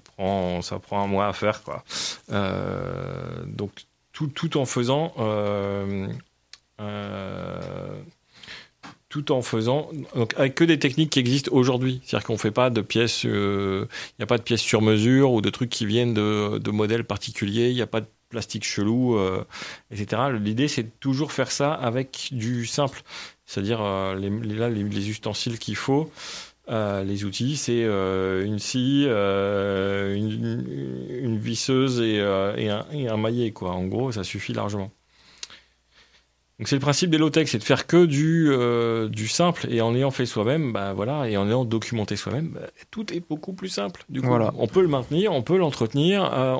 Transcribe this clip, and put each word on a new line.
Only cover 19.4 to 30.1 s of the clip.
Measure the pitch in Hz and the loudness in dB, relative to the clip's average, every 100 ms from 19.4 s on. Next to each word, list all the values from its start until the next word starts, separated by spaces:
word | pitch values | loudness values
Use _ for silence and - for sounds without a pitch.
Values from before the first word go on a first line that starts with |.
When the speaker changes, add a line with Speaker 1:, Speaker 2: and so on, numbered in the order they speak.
| - - - - - | -6 -12 -14 -16 -12
Speaker 1:
et | 104 | -10
cetera. | 101 107 139 | -4 0 0
L'idée, | 113 104 110 147 | 0 0 0 0
c'est | 135 | -2
de | 113 - | -6 -4
toujours | 135 131 151 | -2 0 -2
faire | - 123 | -2 -2
ça | - 143 | 0 0
avec | 160 123 127 131 - - | 0 -2 -2 -4 -8 -8
du | 127 113 120 | -4 -2 -2
simple. | 117 - 135 - - - - - | -2 0 0 -2 -14 -16 -16 -20
C'est-à-dire, | - 101 98 117 | -10 -4 -2 0
euh, | 101 95 95 | 0 0 -2
les, | 95 98 | -2 -4
les, | 107 113 | -4 -4
là, | 107 120 | -2 -2
les, | 107 | 0
les | 104 101 101 | -2 -2 -4
ustensiles | 110 107 104 123 117 | -4 -6 -4 -6 -6
qu'il | - 101 | -6 -4
faut, | - 139 160 - - - - _ - | 0 0 0 -8 -14 -14 -16 _ -6
euh, | 113 104 98 | -2 -2 -2
les | 98 101 101 | -2 -4 -4
outils, | 95 123 147 | -2 -2 -2
c'est, | - 120 | 0 0
euh, | 113 98 95 95 95 95 101 | 2 2 0 0 0 0 0
une | 104 | -2
scie, | - 131 127 139 143 | -2 0 2 4 4
euh, | 104 98 98 98 101 101 98 98 98 98 | 4 2 2 2 0 0 0 0 0 0